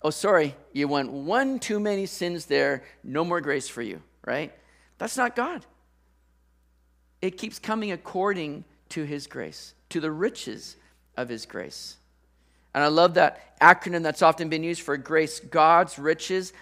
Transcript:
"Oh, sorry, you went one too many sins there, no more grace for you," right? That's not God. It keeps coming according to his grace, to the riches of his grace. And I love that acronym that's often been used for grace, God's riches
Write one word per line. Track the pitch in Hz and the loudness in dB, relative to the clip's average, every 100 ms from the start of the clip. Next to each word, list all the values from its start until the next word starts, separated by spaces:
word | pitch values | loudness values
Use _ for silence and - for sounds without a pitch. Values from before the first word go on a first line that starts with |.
"Oh, | 151 | -4
sorry, | - 202 180 147 - - | 0 4 4 4 -2 -8
you | 139 143 | -2 0
went | 143 131 | 0 -2
one | 139 147 233 269 254 | -6 -2 0 0 -2
too | - 208 | -4 -2
many | 208 196 190 | -2 -2 -4
sins | - 175 170 - | -6 -6 -6 -2
there, | 139 139 135 - - | 0 2 -2 -8 -20
no | - 143 | -6 -4
more | 170 175 | -2 -2
grace | 147 139 - | -2 -4 -4
for | 120 | -10
you," | 113 80 - _ - | -10 -10 -16 _ -6
right? | 135 156 - _ _ _ _ | -6 -6 -14 _ _ _ _
That's | 226 262 | -8 -2
not | 240 240 | -2 -2
God. | 285 349 - _ _ _ _ _ _ _ _ _ _ _ _ _ _ _ | -4 -6 -14 _ _ _ _ _ _ _ _ _ _ _ _ _ _ _
It | 185 185 | -6 -6
keeps | 220 - | -10 -10
coming | - 220 208 | -6 -4 -4
according | 170 - 185 202 190 151 151 - _ _ | -8 -8 -2 -2 -2 -6 -10 -16 _ _
to | 160 | -8
his | 147 143 143 | -6 -8 -10
grace, | - 80 - - _ _ | -12 -12 -14 -20 _ _
to | 165 | -4
the | 156 | -4
riches | 156 190 - 123 107 - - _ _ _ - | -2 -4 -4 -12 -12 -16 -20 _ _ _ -10
of | 123 | -8
his | 113 - | -8 -10
grace. | 101 80 - - - _ _ _ _ _ _ _ | -12 -12 -14 -18 -20 _ _ _ _ _ _ _
And | - | 0
I | 147 | 4
love | 160 175 170 | 6 6 6
that | 156 - - _ | 4 2 -14 _
acronym | 160 180 180 170 | 8 8 2 -2
that's | 156 147 | -4 4
often | 165 160 160 | 4 4 -2
been | 156 | -4
used | 165 165 | -4 -6
for | - 143 | -6 -6
grace, | 135 160 156 - | 0 0 0 -6
God's | - 165 156 170 180 - | -2 4 6 6 4 -2
riches | 147 165 - 190 185 - | -2 -2 -2 -4 -6 -14